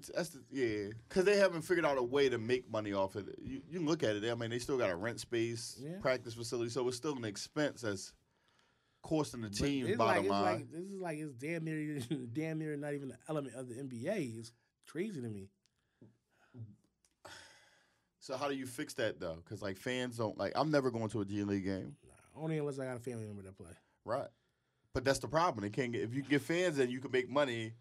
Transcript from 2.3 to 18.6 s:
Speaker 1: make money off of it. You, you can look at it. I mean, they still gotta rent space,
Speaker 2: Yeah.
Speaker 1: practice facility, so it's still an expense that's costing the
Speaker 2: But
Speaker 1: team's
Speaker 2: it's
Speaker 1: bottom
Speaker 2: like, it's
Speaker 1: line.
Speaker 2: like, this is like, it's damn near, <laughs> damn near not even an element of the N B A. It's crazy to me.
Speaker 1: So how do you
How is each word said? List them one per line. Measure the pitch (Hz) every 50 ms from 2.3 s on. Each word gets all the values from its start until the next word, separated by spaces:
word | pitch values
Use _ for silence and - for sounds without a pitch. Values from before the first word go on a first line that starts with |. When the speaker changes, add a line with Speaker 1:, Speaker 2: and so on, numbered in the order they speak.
| 120 113
Speaker 1:
make | 110 117 127 127 127 104
money | 113 107 104 101 101
off | 98 95 98 -
of | 107 95
it. | - - - -
You, | 110 131 139 - -
you | 156 185
can | 165 143
look | 170 156 143
at | 110 107
it. | 104 104 117
I | 120
mean, | 117 117 113
they | 120 120
still | 120 - 143 127
gotta | 117 98 87
rent | 85 101 117 113 -
space, | - - 120 117 113 117 117 117 117 - - -
Speaker 2:
Yeah. | 131 151 175 196
Speaker 1:
practice | 208 135 131 123 107 120 113
facility, | 117 117 117 131 120 117 120
so | 117 139 123 123
it's | 123
still | 120 - 156 139
an | 127 117
expense | 107 98 - - - - 151 151 135 - -
that's | 117 107 98 95 - - - _ _ _ _ _ _ _ _ _ _ _ _ _ _ _ _ _ -
costing | - 160 156 143 - - 120
the | 113 104
Speaker 2:
But | 101
Speaker 1:
team's | 104 131 143 143 135 123 -
Speaker 2:
it's | 107 113
Speaker 1:
bottom | 113 113 110
Speaker 2:
like, | 104 98
it's | 98
Speaker 1:
line. | 98 101 101 104 107
Speaker 2:
like, | 110 - -
this | 151 165 185
is | 196 196 190
like, | 185 170 151 151
it's | 156 151 131
damn | 117 135 156 170 165 160
near, | 160 156 156 151 151 151 143 117 120 160
<laughs> | 131 123 120 113
damn | 156 160 160 160 156
near | 156 151 151
not | 143 147 147 143
even | 143 139 131
an | 120 - - -
element | 156 151 139 127 110
of | 131 131 123
the | 113 123
N | 139 131
B | 123 113 123 170
A. | 214
It's | 208 147 120 110 113 113 113 - _ _ _ _ _ _
crazy | - - 156 196 226 196 139 120
to | 113
me. | 107 101 95 95 _ _ _ _ _ _ _ _ _ _ 117 110 _ _ _ _ _ _ _ _ - 123 110 101 - - _ _ _ _ _ _ _ _ - - - - - - - - _ _ _ _ _ _ _ _ _ _ _ _
Speaker 1:
So | - - 135
how | 127 143 143
do | 139
you | 135